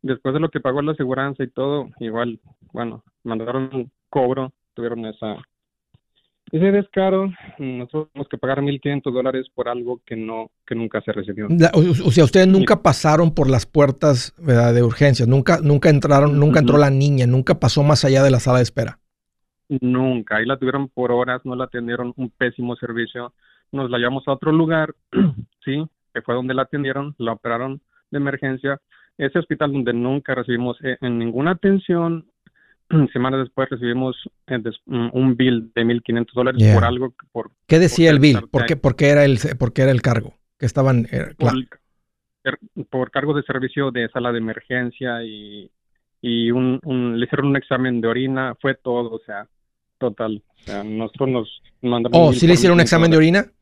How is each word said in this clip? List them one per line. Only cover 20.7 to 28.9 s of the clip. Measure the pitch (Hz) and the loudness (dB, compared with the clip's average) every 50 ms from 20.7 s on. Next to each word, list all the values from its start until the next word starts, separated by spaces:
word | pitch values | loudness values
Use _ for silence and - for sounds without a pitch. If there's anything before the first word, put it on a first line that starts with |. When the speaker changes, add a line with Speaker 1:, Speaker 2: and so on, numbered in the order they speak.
| 131 139 139 131 | -2 -2 -6 -6
Speaker 1:
por | _ - 123 123 | _ -4 -2 0
horas, | 123 120 123 123 127 127 _ | 0 0 0 -2 -4 -8 _
no | 131 123 | -10 -8
la | 123 131 | -8 -8
atendieron, | 123 - 123 117 117 120 123 127 120 120 | -8 -8 -10 -8 -6 -6 -6 -6 -10 -8
un | - 127 113 | -8 -10 -10
pésimo | _ _ 127 123 - - 123 120 120 | _ _ -4 -4 -4 -6 -8 -8 -8
servicio. | - - 117 117 117 117 113 - 123 123 123 _ _ _ _ _ _ _ _ | -8 -10 -10 -6 -8 -8 -8 -10 -16 -16 -16 _ _ _ _ _ _ _ _
Nos | - 139 135 120 | -8 -8 -6 -4
la | 123 | -4
llevamos | 120 120 123 131 135 - | -2 -2 -2 -4 -4 -4
a | - 139 | -4 -6
otro | 135 - 160 | -4 0 0
lugar, | 156 160 165 160 165 160 156 - - _ _ _ | 2 2 2 2 0 -2 -2 -4 -8 _ _ _
<clears throat> | - 185 196 165 127 - 120 _ _ _ _ | -2 0 0 0 0 -4 -14 _ _ _ _
sí, | 131 135 147 160 156 _ _ _ _ _ | -6 -6 -6 -6 -8 _ _ _ _ _
que | 117 | -12
fue | - - 120 | -6 -4 -4
donde | 123 127 127 131 | -4 -2 -4 -4
la | 131 131 | -4 -4
atendieron, | _ - 147 143 135 135 139 139 147 147 | _ -4 -6 -4 -4 -4 -6 -8 -10 -10
la | _ 120 113 113 | _ -6 -6 -6
operaron | 110 _ 120 113 117 127 135 135 143 _ _ _ _ _ _ | -6 _ -6 -6 -6 -6 -8 -10 -12 _ _ _ _ _ _
de | - 143 | -6 -4
emergencia. | 143 143 139 135 - 135 131 127 - 139 139 135 _ _ | -4 -4 -4 -4 -6 -6 -6 -4 -4 -6 -6 -6 _ _